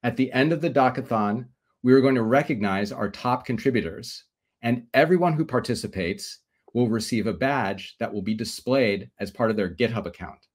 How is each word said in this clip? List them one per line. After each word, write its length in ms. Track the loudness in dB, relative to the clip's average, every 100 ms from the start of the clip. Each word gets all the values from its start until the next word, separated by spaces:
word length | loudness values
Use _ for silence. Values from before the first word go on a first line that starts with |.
At 160 | -4 0
the 120 | 0
end 180 | 2 2
of 80 | 2
the 80 | 0
Docathon, 760 | 2 2 0 -2 0 0 -2 -6 _ _ _
we 120 | 4
are 80 | 6
going 140 | 6 2
to 80 |
recognize 680 | 2 2 2 -2 0 -2 -2
our 160 | -4 -6
top 380 | -4 -2 -2 -2
contributors, 800 | -2 0 0 -2 -8 -14 -16 _ _ _ _
and 220 | -2 -2 0
everyone 400 | 2 4 4 4
who 140 | 0 0
participates 960 | -2 -2 -4 -4 -4 -4 -4 -10 -16 _ _ _
will 160 | -2 0
receive 360 | 0 -2 -2 -2
a 60 |
badge 640 | -2 -2 0 -2 -4 -10 -8
that 120 | -6
will 80 | -6
be 140 | -4
displayed 760 | -4 -4 -8 0 2 2 0 -6 _
as 120 | -10
part 200 | -2 0
of 60 | 2
their 180 | -2
GitHub 300 | 0 0 0
account. 360 | -6 -10 -16 -16 _